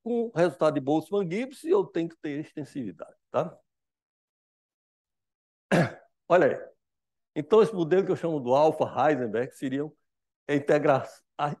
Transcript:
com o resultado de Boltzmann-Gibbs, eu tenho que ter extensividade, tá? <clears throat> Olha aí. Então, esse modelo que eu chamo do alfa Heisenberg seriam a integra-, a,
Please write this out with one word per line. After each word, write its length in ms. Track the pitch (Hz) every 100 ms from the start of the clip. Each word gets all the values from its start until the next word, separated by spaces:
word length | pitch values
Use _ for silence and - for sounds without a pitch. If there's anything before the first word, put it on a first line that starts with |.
com 240 | 226 233 233
o 60 | 160
resultado 380 | 180 - 156
de 60 | 143
Boltzmann-Gibbs, 840 | 135 156 156 202 180 196 262 -
eu 200 | 320 381
tenho 240 | 175 170 165
que 80 | -
ter 240 | 156 143
extensividade, 760 | 147 - 135 143 104 - - _ _
tá? 260 | 123 165 - _ _ _ _ _ _ _ _ _ _ _ _ _ _ _ _ _ _ _ _ _
<clears throat> 380 | - 139 - _ _ -
Olha 180 | 180 139
aí. 240 | - - _ _ _ _ _ _
Então, 280 | 156 143 214
esse 120 | 220
modelo 300 | 185 156 185
que 80 | 190
eu 40 | 170
chamo 240 | 165 151
do 140 | 120
alfa 300 | 135 156 151
Heisenberg 720 | 139 123 147 135 117 110 131
seriam 400 | - 139 139 156 - _ _ _ _ -
a 60 |
integra-, 540 | 143 143 147 147 131 - - _ -
a, 180 | 147 -